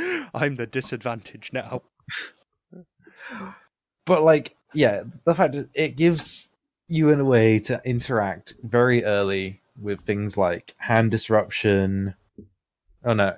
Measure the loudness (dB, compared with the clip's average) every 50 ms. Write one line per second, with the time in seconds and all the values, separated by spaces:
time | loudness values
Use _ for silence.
0 | -4 -4 -6 -6 -8 -8 -6 -4 -4 -4 -4 -6 -8 -6 -6 -8 -6 -6 -10 -8
1 | -8 -8 -8 -8 -12 -18 -20 -20 -16 -10 -8 -8 -8 -8 -12 -12 _ _ _ _
2 | _ -12 -12 -10 -12 -12 _ _ _ _ _ _ _ _ -20 -20 -20 _ _ _
3 | _ -20 _ -20 -18 -16 -16 -14 -16 -16 -18 -20 _ _ _ _ _ _ _ _
4 | 0 0 2 4 6 6 4 4 2 -6 _ _ _ _ 0 2 2 2 2 -2
5 | -6 -10 -14 -4 -2 0 2 2 2 0 0 -4 -10 -8 -4 -4 -4 -2 0 2
6 | 2 2 2 2 -4 -6 -8 -8 -12 _ _ _ _ _ _ _ _ -6 -2 2
7 | 4 4 4 4 4 4 4 6 6 6 4 2 0 -2 -6 -4 -4 -4 -4 -4
8 | -4 -2 0 0 0 -2 -4 -8 -12 -20 -20 -16 -10 -2 2 2 4 4 4 2
9 | 2 0 0 0 0 0 -2 -2 -4 -6 -10 _ _ _ _ -14 -8 -8 -8 -8
10 | -4 -6 -4 -4 -4 -4 -2 0 0 0 0 -4 -8 -16 -20 -12 -4 2 2 4
11 | 4 2 0 -2 0 2 2 2 2 0 -6 -2 0 2 2 2 2 0 -2 -4
12 | -4 -6 -8 _ _ _ _ -20 -20 _ _ _ _ _ _ _ _ _ _ _
13 | -2 0 2 2 2 0 0